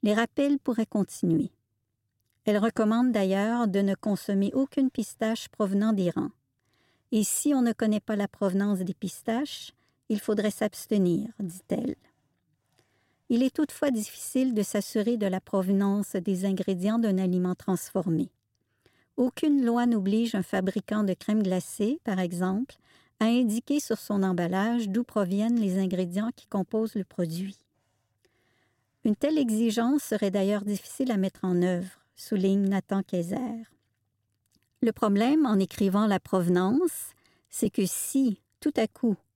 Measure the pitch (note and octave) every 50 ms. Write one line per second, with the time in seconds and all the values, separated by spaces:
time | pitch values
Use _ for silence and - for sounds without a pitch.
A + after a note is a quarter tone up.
0 | - G#3 G#3 A3 A#3 - - - C#4 C#4+ C#4+ C#4 - - A#3 A3+ A3 - - G#3
1 | F#3 - - - - F3 D#3+ - - - _ _ _ _ _ _ _ _ _ _
2 | _ _ _ _ _ _ _ _ - G#3+ G#3 G#3 G#3 A#3 - - A3 G#3+ A3+ A#3
3 | B3 B3+ A3 G#3+ G3 F#3+ F#3+ G3 G3+ A3 A#3 A#3+ A#3+ G#3 F3+ G3 G3 G3 G3 -
4 | - G#3+ G3 - - - G3 G3 G3 - - C4 C4+ - - - C4+ B3+ - -
5 | G#3+ - - - A3 A3 A3+ - - - - - G#3+ F#3+ G3 G3 G#3 A3+ A3 F#3+
6 | F3+ F3 - D#4 - - - _ _ _ _ _ _ _ _ _ _ _ _ _
7 | _ - - A3 G3+ - - - - D4 D4 C4 B3 A#3 A3 - A3+ A3 G#3+ G#3
8 | - - G#3+ G3+ G3+ G3 - - G3+ F#3+ F3+ G3 G3+ G#3 G#3 F3+ F#3 - - -
9 | - F3+ - - - - A3+ A#3+ D4 - - - - - - _ _ _ _ _
10 | _ - G#3+ G3+ - - G#3 G#3 G3+ G#3+ - - A3 G#3 - - - - A3 G3+
11 | F#3+ F3 E3+ F#3 G#3 A#3 - - G3+ E3+ E3+ F#3 - - - - - - - _
12 | _ _ _ _ _ _ _ _ _ _ _ _ _ _ _ _ _ _ _ _
13 | _ _ _ _ _ - A#3+ A#3 C4 C4 - - D4+ - - - D4+ C#4+ B3 A3
14 | G#3 - - - - - - B3+ C4 C4 A#3 G#3 G3 - - G#3 - - - A3
15 | G3+ A#3 A#3+ A3 G#3 F#3+ F#3 F#3+ - - - F#3+ F#3 F#3 G3+ G3 G3+ G3 G3 G#3
16 | G3 - - F#3+ E3+ G#3 F#3+ F3+ F#3+ G3 F#3+ F#3 F#3+ - F#3+ F3 F3+ G#3 A3 A#3
17 | A3+ G#3+ F#3+ F#3 F#3+ F#3 F3+ F3+ F3+ F3+ F3+ - - - F#3 E3+ - - - F#3+
18 | E3+ F#3 E3 D#3+ C#4 - _ _ _ _ _ _ _ _ _ _ _ _ _ _
19 | _ _ - - B3 B3+ - - - D#4 C#4+ C#4 B3 A#3 A#3 A#3+ A#3+ A#3+ A3+ G#3
20 | F#3+ G3 G#3 A3 A#3 A3+ - G3 F3+ - - G3 F#3 F#3+ - G#3+ - - G#3 G#3+
21 | G#3 F#3+ F3+ - - - G#3+ A3 G3+ F#3 F#3 F3+ - - - - G3+ A3 C#4+ E4+
22 | - A#3 F#3+ F#3+ F#3 F3 F3+ F3 F#3 F3+ F#3+ G#3+ C4 - - _ _ _ _ _
23 | _ _ _ - A3 A3+ A#3 B3 B3+ A3 G#3 A#3 - - C#4+ D4 - - A3+ -
24 | - - G#3 G3 F#3+ F#3+ F3+ E3+ E3+ E3+ F#3 F#3+ G3+ A3+ A#3+ A#3+ A3 G3 F#3+ A#3
25 | A#3+ - - G#3+ G3+ F3 G3 G3+ G#3+ A#3 A#3+ A#3 G#3+ F#3+ F3+ G3 F#3+ F3+ F3+ F3+
26 | F#3 E3+ F3 G3+ G#3+ A#3 - - - _ - G3 F#3+ - - A3 A3+ A3 - G#3
27 | F#3 _ - - F3 D#3+ D#3+ E3+ F#3+ G3 G3 _ _ _ _ _ _ _ _ _
28 | _ _ _ _ _ _ _ _ _ _ _ _ _ _ _ _ _ _ _ _
29 | - A3+ G#3 - - D4 D#4 D4+ C4+ A#3 G#3+ G#3+ A#3 A3+ G#3 A#3 A#3 B3 C#4+ C#4+
30 | - - A3 G#3 G#3 G3 F#3 G3+ F#3+ G3 G#3 G3+ G3+ G#3 G#3 F#3 - - - -
31 | C4+ B3+ A3+ G3 F#3 F#3 - - - F3+ F3+ F3 F3 F#3 F3+ F3 F#3 F3+ - _
32 | _ _ _ - - - A3 G3 F#3 G3 G3 G3+ G3 F#3+ G3 F#3+ - - G3+ G3
33 | G3 - - F3 E3+ F3 G3+ - B3+ A3 A3+ A3+ A3+ _ _ _ _ _ _ _
34 | _ _ _ _ _ _ _ _ _ _ _ _ _ _ _ - - A3+ A3 -
35 | A#3 G#3+ G3+ G3+ A3+ B3+ D4 D#4+ D4 B3 G#3+ F#3+ F#3+ F#3 - - G3 G3 F#3 G#3
36 | G#3+ G#3+ G3 F#3 _ - - F#3+ F3 F3 F3+ F3+ F#3 F#3+ A#3 D4 F#4 E4 - -
37 | - - - _ _ _ _ _ _ _ - - A#3 G3+ - - G3 F#3 - -
38 | - - - C4+ C4+ A#3+ F#3+ - _ _ _ _ - D4+ - - A3 - _ -
39 | - A3+ F#3+ - _ _ _